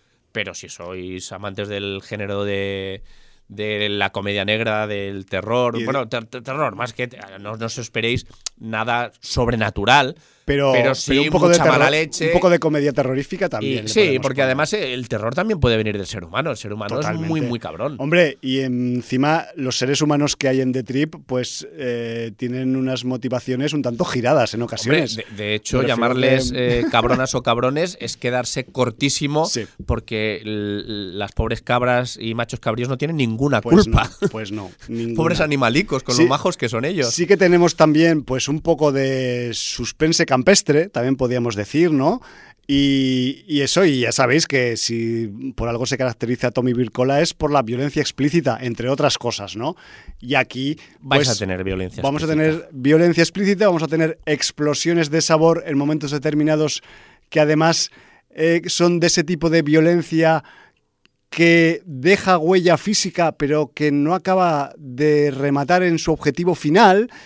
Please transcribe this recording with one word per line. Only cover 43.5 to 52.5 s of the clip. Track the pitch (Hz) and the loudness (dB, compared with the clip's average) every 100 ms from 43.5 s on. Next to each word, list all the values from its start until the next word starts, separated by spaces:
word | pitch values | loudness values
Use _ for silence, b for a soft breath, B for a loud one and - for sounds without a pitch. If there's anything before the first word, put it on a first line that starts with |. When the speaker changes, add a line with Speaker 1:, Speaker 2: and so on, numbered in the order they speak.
| 147 | -2
Speaker 2:
eso, | 139 170 190 | 0 2 4
y | 131 | 4
ya | 117 | 0
sabéis | - 123 147 - | 2 4 2 2
que | 135 123 113 | 0 0 -2
si | - 113 113 113 110 107 135 - | -4 -2 -2 -2 -4 -8 -10 -6
por | 117 | -4
algo | 117 123 | -4 -4
se | 131 | -2
caracteriza | 127 - 117 123 123 | -2 -4 -4 -2 -2
a | |
Tommy | 127 127 | 0 0
Wirkola | 120 120 - 127 139 | 0 -2 0 0 2
es | 165 | 0
por | - 151 | 0 0
la | 143 | 0
violencia | 113 120 143 151 | 0 -2 -2 -2
explícita, | 139 - 143 165 131 113 | -4 0 0 2 0 -2
entre | 123 117 120 | -4 -6 -4
otras | 139 147 - | 0 0 0
cosas, | 120 - 98 98 | -4 -6 -8 -8
¿no? | 131 185 B B B B | -8 -8 B B B B
Y | 123 135 | -2 0
aquí, | 127 127 135 151 B B | 0 -2 -4 -6 B B
Speaker 1:
Vais | 135 135 135 | 0 2 2
Speaker 2:
pues, | |
Speaker 1:
a | 104 | 0
tener | 98 92 | -2 -4
violencia | 92 92 92 - | -4 -4 -6 -4
Speaker 2:
vamos | 139 151 | -4 -2
a | 160 | -2
Speaker 1:
explícita. | 156 156 | 2 2